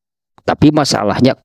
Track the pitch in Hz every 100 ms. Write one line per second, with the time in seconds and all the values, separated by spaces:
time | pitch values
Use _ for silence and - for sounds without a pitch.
0 | _ _ _ _ - - 151 151 135 -
1 | 104 - 127 -